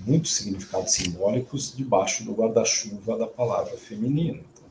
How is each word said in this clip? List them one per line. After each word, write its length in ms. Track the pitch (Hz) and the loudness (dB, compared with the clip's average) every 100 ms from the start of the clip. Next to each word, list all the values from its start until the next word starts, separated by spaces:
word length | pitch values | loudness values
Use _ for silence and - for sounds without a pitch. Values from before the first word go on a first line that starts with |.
muitos 300 | 101 165 - | 2 2 2
significados 580 | - 101 95 - 95 - | -2 -2 -6 -4 -4 0
simbólicos 840 | - 90 85 101 123 123 135 - 127 | 0 0 2 2 2 -2 -6 -6 -6
debaixo 480 | 127 98 - - | 2 2 2 -2
do 100 | 110 | -4
guarda-chuva 840 | 104 110 113 - - 104 101 107 113 | 0 4 4 4 0 -2 -8 -4 -2
da 120 | 110 | -2
palavra 480 | - 117 95 90 - | -2 0 0 -2 -8
feminino, 680 | - 104 120 151 165 - - - - | -10 -4 0 2 0 -2 -14 -20 -20